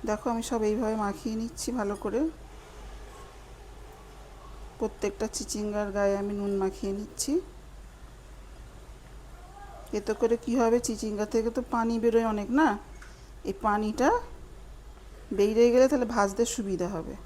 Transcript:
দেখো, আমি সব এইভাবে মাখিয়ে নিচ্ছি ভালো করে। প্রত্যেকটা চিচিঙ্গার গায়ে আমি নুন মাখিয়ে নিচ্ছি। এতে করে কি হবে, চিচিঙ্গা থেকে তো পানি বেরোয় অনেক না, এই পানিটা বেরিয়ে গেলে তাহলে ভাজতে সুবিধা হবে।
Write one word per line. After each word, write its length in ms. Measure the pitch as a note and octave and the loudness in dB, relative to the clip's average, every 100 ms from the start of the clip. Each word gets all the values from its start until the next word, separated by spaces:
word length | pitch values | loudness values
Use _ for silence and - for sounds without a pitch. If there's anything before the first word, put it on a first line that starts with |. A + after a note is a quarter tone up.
| G#3+ | -2
দেখো, 160 | G#3 B3 | -2 0
আমি 100 | A#3 A3+ | -2 0
সব 100 | A#3 G#3+ | 0 2
এইভাবে 260 | G#3+ A3 A3 G3+ | 2 0 0 -2
মাখিয়ে 300 | G3 A3+ A3 | -2 -4 -4
নিচ্ছি 280 | A#3 - - B3 | -4 -4 -4 -2
ভালো 160 | G3+ G3+ | -2 -2
করে। 160 | G#3 A3 D#4+ - - - - - - - - - - - - - - - - - - - - - - - - - | -2 0 0 -2 -16 -18 -18 -16 -14 -14 -16 -16 -16 -18 -18 -18 -18 -16 -18 -18 -18 -18 -18 -16 -16 -14 -14 -4
প্রত্যেকটা 480 | G#3+ - G#3 - A3 - | -4 -2 -4 -2 -4 -4
চিচিঙ্গার 520 | G#3 G#3 G#3 G#3 G#3 G3+ | -6 -4 -2 -2 -2 2
গায়ে 200 | G3+ G3 | 2 2
আমি 120 | G3+ G3+ | 0 -2
নুন 120 | G3+ G3 | 0 0
মাখিয়ে 320 | F#3+ - G3 G3 | 0 -2 -4 -4
নিচ্ছি। 340 | G#3 - - D#4+ - - - - - - - - - - - - - - - - - - - - - - - - - G#3 | -6 -4 0 0 -2 -16 -18 -18 -18 -18 -18 -18 -18 -18 -18 -16 -16 -16 -16 -16 -16 -16 -16 -16 -16 -16 -16 -14 -6 -4
এতে 160 | G#3 G#3+ | -2 2
করে 140 | A#3 A#3 - | 2 2 2
কি 80 | A#3+ | 4
হবে, 160 | A#3 A#3+ A#3+ | 6 6 2
চিচিঙ্গা 380 | G#3+ A3 G#3 G#3 | -2 -2 -2 0
থেকে 160 | A3+ A3+ B3 | 2 2 -2
তো 40 | B3 | 0
পানি 220 | A#3 A3+ A#3 | 0 2 4
বেরোয় 240 | A#3 A3+ A3+ | 6 6 4
অনেক 160 | G#3 G3 C4 | 0 2 6
না, 80 | D#4+ G#3 - - - - - - - | 6 4 -6 -16 -16 -18 -18 -8 -6
এই 60 | F#3+ G#3+ | 0 2
পানিটা 440 | G#3 G#3+ A3+ C4 A#4+ A#4+ - - - - - - - - - - F#3+ | 2 0 4 4 4 0 -12 -14 -16 -16 -16 -16 -18 -18 -18 -4 4
বেরিয়ে 320 | G3+ A3 A#3+ | 6 8 10
গেলে 120 | B3 C4 | 10 8
তাহলে 160 | C#4 A#3 A#3 | 6 4 4
ভাজতে 280 | G3+ G3 A#3 - | 2 4 0 0
সুবিধা 320 | G3 F3+ F3 F3+ | -2 0 -2 -2
হবে। 180 | D#3 - | -6 -10